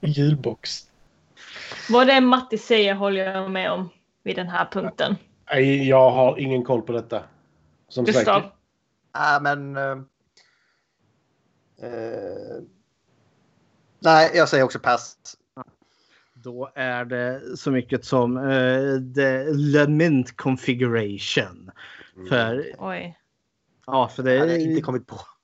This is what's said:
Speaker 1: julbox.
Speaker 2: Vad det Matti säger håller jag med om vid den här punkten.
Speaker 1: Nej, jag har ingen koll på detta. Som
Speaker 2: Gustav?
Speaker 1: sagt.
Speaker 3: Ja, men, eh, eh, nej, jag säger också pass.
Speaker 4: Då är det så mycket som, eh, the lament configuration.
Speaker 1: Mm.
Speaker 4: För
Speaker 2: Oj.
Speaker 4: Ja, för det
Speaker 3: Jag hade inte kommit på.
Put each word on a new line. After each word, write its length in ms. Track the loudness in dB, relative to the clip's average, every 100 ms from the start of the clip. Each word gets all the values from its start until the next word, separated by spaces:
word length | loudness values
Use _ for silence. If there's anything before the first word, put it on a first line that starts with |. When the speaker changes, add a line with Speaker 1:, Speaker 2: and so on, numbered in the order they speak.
Speaker 1:
julbox. 880 | -2 0 2 2 -2 -8 -12 -14 -16 _ _ _ _ _ -20 -20 -16 -16 2
Speaker 2:
Vad 160 | 4 6
det 140 | 6
Matti 380 | 6 4 0 -10
säger 360 | 0 2 4
håller 300 | 2 -2 -2 -4
jag 180 | -4 -6
med 200 | -4 -4
om 160 | -4 -6 _ _ _
vid 140 | -10 -8
den 120 | -6
här 200 | -4 -4
punkten. 440 | -4 -8 -4 -4 -4 _ _ -6
Speaker 1:
Nej, 360 | 0 2 2 4
jag 220 | 6 6
har 280 | 6 2 2
ingen 260 | -2 -2
koll 180 | 0 -2
på 100 | -2
detta. 300 | -6 -6 -8 -10 _ _ _ _ _ _
Som 160 | -4
Speaker 2:
Gustav? 360 | 0 2 4 2
Speaker 1:
sagt. 140 | 0 _ _ _ _ _ _
Speaker 3:
Ja, 260 | -4 0 0
men, 340 | 0 -4 -6 -8
eh, 160 | -6 -8 -14 _ _ _ _ _ _ _ _ _ _ _ _ _ _ _ _ _
eh, 800 | -14 -12 -10 -10 -12 -12 -14 -16 -18 _ _ _ _ _ _ _ _ _ _ _ _ _
nej, 300 | 4 6 6
jag 140 | 4 2
säger 160 | 4
också 140 | 2 0
pass. 380 | -2 -2 -2 -20 -20 -20 _ -20 -20 _ _ _ _ _ _
Speaker 4:
Då 360 | _ -18 -14 -14
är 300 | -8 -6 -6
det 520 | -6 -6 -6 -6 -10 -8
så 140 | -2
mycket 340 | -2 0 -6
som, 320 | 0 0 0 -2
eh, 800 | -2 0 2 0 0 -2 -4
the 300 | 0 0 0 -2
lament 840 | 0 2 4 4 4 4 2 0 -4
configuration. 1300 | -4 -2 -2 -2 0 -2 -4 -8 -4 -4 -4 -8 -20 -20 -20 -20 -20 -20
Speaker 1:
Mm. 120 | -2
Speaker 4:
För 380 | 0 0 -2 -8 -10
Speaker 2:
Oj. 400 | -10 -10 -12 -16 _ _ _ _ _ _ -4
Speaker 4:
Ja, 220 | -2 -2
för 140 | -2
det 100 | 0
Speaker 3:
Jag 60 | 2
hade 200 | 2 0
inte 220 | 0 -2
kommit 240 | -2 -6 -8
på. 100 | -18 -18 _